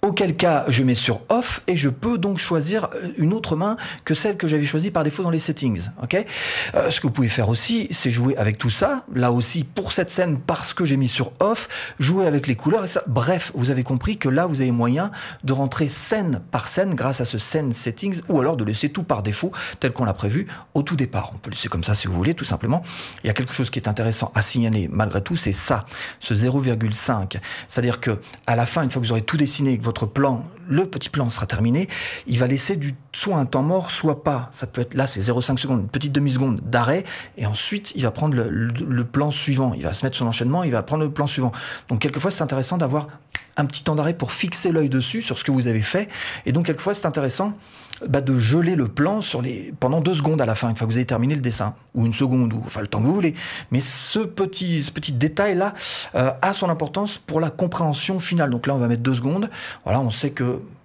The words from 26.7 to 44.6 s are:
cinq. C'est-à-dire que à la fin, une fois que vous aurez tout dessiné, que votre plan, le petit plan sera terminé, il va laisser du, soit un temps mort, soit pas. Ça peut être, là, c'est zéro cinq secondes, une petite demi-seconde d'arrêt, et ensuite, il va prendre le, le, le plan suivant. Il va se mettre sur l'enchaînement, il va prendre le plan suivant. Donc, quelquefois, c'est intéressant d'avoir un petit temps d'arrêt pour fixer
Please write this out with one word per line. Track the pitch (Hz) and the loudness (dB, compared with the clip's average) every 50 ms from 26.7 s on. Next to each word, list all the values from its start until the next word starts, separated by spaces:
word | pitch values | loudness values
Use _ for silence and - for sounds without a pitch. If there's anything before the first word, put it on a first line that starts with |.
| 120 110 113 110 104 | 2 2 0 0 0
cinq. | - - - 127 107 95 92 - - - - - - - - | 0 0 0 0 0 0 -4 -6 -8 -8 -8 -12 -12 -10 -4
C'est-à-dire | - - 120 123 117 117 | -2 0 2 2 0 0
que | - 123 110 101 - - - - _ - | 0 -2 -2 -2 -4 -12 -20 -10 _ 0
à | 120 | 2
la | 117 117 | 2 2
fin, | 117 - 170 | 2 2 0
une | 151 131 | 0 0
fois | 123 135 | 0 0
que | 120 | 0
vous | 113 | 2
aurez | 120 113 | 0 0
tout | 107 - - 156 | 0 0 2 2
dessiné, | 147 131 - - 143 135 127 113 | 2 2 2 0 2 2 2 2
que | 113 117 | 0 -2
votre | 113 - - | -2 -2 -2
plan, | 104 - 139 139 139 131 113 - - - - - - | -2 0 2 2 2 2 0 -4 -10 -14 -16 -6 0
le | 135 151 190 | 2 2 2
petit | - - 120 - - | 2 -2 -6 -8 -4
plan | - 151 135 117 | -2 -2 -2 0
sera | 113 - - | -2 -2 -4
terminé, | 98 - 98 104 117 120 151 190 190 - - - - - - - | -4 -2 0 2 2 2 2 0 -2 -6 -8 -8 -8 -8 -10 -4
il | - 120 117 | -2 0 2
va | 131 123 | 2 2
laisser | 135 139 - - 196 165 | 2 0 0 -2 -2 -2
du, | 143 143 131 - - - | -2 -4 -6 -8 -12 -12
soit | - - - 202 190 | -8 -6 -2 0 2
un | 160 135 | 2 0
temps | 127 - 135 | 2 2 0
mort, | 135 151 180 190 175 180 | 2 2 2 0 0 -2
soit | - - - 156 147 147 - | -6 0 0 0 0 2 0
pas. | 165 147 127 123 - | 0 0 0 -2 -6
Ça | - - - | -8 -8 -8
peut | 107 - - | -8 -4 -4
être, | 120 123 - | -6 -2 0
là, | 135 131 | 0 0
c'est | 131 - 101 | 0 0 0
zéro | 95 117 120 120 | 0 2 2 2
cinq | 120 - 135 127 | 2 2 0 0
secondes, | - 131 135 120 | 0 0 0 0
une | 98 104 | 0 -2
petite | - 135 135 147 139 | -2 -4 -2 0 0
demi-seconde | 147 147 143 127 127 135 135 117 - | 2 2 2 2 2 2 2 0 0
d'arrêt, | - - 120 120 120 120 143 180 190 - - - - - - | -2 0 2 2 4 4 2 0 0 -4 -10 -12 -12 -14 -8
et | - - | -4 -2
ensuite, | 101 107 - - - 208 202 202 - - | -2 -2 -2 -2 -2 -4 -4 -6 -6 -4
il | - 127 | 0 -2
va | 117 | -2
prendre | - - 151 156 143 | 0 0 0 2 2
le, | 123 113 113 | 2 0 0
le, | - - 113 117 | 0 0 0 0
le | 120 120 - - 127 120 120 | -2 -4 -2 -2 0 0 0
plan | 120 - 135 147 151 | 0 0 0 0 0
suivant. | 143 - - - 139 127 135 127 104 | 0 -2 0 0 2 2 2 0 0
Il | - 67 | -2 -2
va | 82 | -4
se | 98 - - | -2 -2 -2
mettre | 113 - | -2 -2
sur | - 127 | 0 -2
l'enchaînement, | 117 117 - 120 123 139 175 180 | 0 0 0 0 0 0 2 0
il | 156 | 2
va | 123 113 | 0 0
prendre | 101 - 147 156 156 | 0 0 0 0 0
le | 151 | -2
plan | 147 - 147 143 | 0 -2 -2 -2
suivant. | - - 127 123 107 - - - - - - - | 0 0 0 0 -2 -4 -10 -12 -12 -14 -6 -4
Donc, | 127 113 | -2 0
quelquefois, | - 147 - - 156 190 | 0 0 -2 0 -2 -2
c'est | 190 - | 0 0
intéressant | - 131 139 135 131 - 180 175 | -2 -2 0 -2 0 0 0 0
d'avoir | 165 131 131 151 147 147 - - - _ - - - - _ - | 0 2 2 0 -2 -4 -12 -20 -20 _ -10 -10 -10 -8 _ 0
un | 147 | 0
petit | 131 - - - | 0 0 -2 -2
temps | - 156 | 0 0
d'arrêt | 151 147 156 170 | 2 2 0 0
pour | 170 - 123 | 0 -2 -4
fixer | - - - 175 - - | -2 -2 -2 -2 -2 0